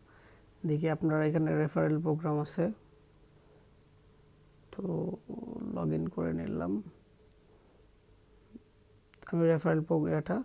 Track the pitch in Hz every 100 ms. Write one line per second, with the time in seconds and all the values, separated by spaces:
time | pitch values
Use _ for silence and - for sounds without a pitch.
0 | - - - - - - 170 151 160 156
1 | 160 156 156 165 156 156 151 170 156 151
2 | 165 156 160 151 147 - 175 220 - -
3 | - - - - - - - - - -
4 | - - - - - - - - 190 165
5 | 170 - - - - - - - 78 -
6 | 82 - 85 82 - - 85 214 208 -
7 | - - - - - - - - - -
8 | _ - _ - - - - _ - -
9 | _ - - 170 165 165 165 160 160 165
10 | 156 156 147 196